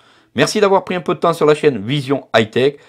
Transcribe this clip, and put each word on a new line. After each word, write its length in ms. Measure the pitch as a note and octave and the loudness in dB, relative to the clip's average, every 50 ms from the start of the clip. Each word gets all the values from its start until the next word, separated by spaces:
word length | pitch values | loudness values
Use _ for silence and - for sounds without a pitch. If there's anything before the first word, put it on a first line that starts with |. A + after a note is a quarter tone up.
| _ _ _ _ _ _ - | _ _ _ _ _ _ -2
Merci 240 | G#2+ D3 D#3 - G#3+ | -2 -2 0 0 0
d'avoir 260 | G#3 G3 G3 F#3+ F#3 | 2 2 2 2 0
pris 80 | - F#3 | -2 -8
un 80 | F3+ | -6
peu 140 | - - F3 | -4 -4 -4
de 40 | D#3 | -2
temps 140 | - F3 E3 | 0 -2 0
sur 140 | - D#3+ D3 | 2 2 2
la 80 | D3+ | 2
chaîne 280 | D3 - D3+ C3+ G#2 F#2+ | 4 2 0 0 0 -4
Vision 440 | A2+ C#3 D3+ B2+ B2+ C#3 C3+ - _ - | -4 -4 -4 -2 -2 -4 -4 -4 _ 0
High 160 | A2+ A2+ G#2+ | 0 0 2
Tech. 240 | - A#2 A#2+ - D3 - - | 0 0 0 0 0 -4 -18